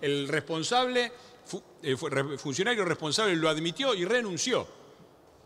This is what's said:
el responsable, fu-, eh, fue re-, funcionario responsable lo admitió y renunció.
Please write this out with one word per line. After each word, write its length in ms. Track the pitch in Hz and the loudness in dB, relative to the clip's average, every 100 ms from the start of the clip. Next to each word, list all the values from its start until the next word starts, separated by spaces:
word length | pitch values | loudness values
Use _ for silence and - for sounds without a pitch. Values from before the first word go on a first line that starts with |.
el 280 | 147 143 139 | -2 0 0
responsable, 840 | 156 - 160 156 247 254 247 240 - - - | -2 -2 -4 0 2 4 2 0 -6 -20 -20
fu-, 180 | - - - - | -12 -10 -10 -8
eh, 120 | 131 | -2
fue 140 | 135 156 | -2 0
re-, 300 | 135 139 135 | 0 0 -4
funcionario 480 | 147 135 208 233 180 | -4 0 0 2 0
responsable 500 | 151 156 170 214 170 | 0 0 2 2 4
lo 140 | 160 | 2
admitió 440 | 156 170 170 269 | 2 0 0 0
y 120 | 196 175 | 0 2
renunció. 600 | 247 220 165 254 190 95 - - - - - - - | 0 0 -2 0 0 -2 -10 -20 -20 -20 -20 -20 -20